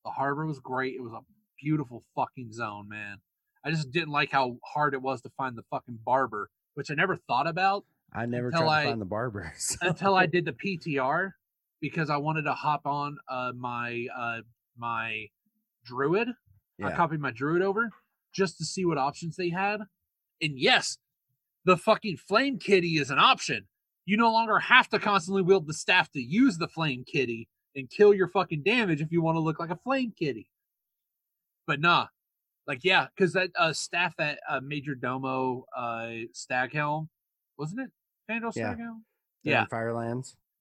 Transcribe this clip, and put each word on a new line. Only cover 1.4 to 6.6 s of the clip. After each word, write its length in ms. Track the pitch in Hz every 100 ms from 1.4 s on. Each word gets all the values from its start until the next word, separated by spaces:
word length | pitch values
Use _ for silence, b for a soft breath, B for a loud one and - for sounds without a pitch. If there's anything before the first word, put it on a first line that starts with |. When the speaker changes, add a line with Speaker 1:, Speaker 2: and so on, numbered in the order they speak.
| _ _
Speaker 1:
beautiful 440 | 143 151 127 117 _
fucking 380 | - 131 - 117
zone, 360 | 110 113 104 104
man. 300 | 104 104 101 _ _ _ _
I 60 | 139
just 200 | 160 139
didn't 180 | 147 156
like 200 | 147 147
how 240 | 139 127 123
hard 300 | - 147 147
it 80 | 135
was 180 | 135 131
to 80 | 120 -
find 200 | 131 117
the 60 | -
fucking 300 | 139 - 117
barber, 460 | 113 131 127 104 98 _